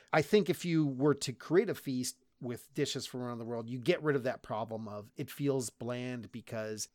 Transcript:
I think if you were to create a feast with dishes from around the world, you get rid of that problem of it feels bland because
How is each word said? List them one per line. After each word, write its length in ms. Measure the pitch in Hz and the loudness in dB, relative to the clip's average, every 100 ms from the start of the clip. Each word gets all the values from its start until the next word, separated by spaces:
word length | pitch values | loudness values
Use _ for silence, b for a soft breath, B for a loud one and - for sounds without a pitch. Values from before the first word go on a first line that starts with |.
| B | B
I 80 | 156 | 0
think 280 | 156 208 180 | 4 4 4
if 140 | 156 | 0
you 200 | 175 160 | 2 2
were 300 | 147 127 147 | 2 4 4
to 180 | 139 - | 4 0
create 380 | 117 - 165 220 | -8 4 4 4
a 60 | 135 | 0
feast 400 | - 127 123 - _ _ | -4 -2 -4 -8 _ _
with 320 | 127 117 - | -8 -8 -6
dishes 320 | - 139 135 113 | -2 -2 -2 -6
from 160 | 127 | -6
around 160 | 123 117 | -6 -6
the 60 | |
world, 240 | 117 117 117 | -6 -6 -6
you 80 | 127 | 0
get 240 | 117 170 | 2 2
rid 140 | 151 139 | 4 2
of 80 | |
that 180 | 117 - | 2 -2
problem 460 | - 110 110 110 110 | -4 -4 -4 -6 -6
of 180 | 104 107 - | -8 -10 -8
it 140 | 131 | -8
feels 400 | - 143 135 113 | 0 2 2 -2
bland 600 | - 117 123 127 123 104 | -6 -6 -4 -4 -6 -8
because 560 | 117 - 113 110 110 - | -12 -8 -6 -6 -6 -4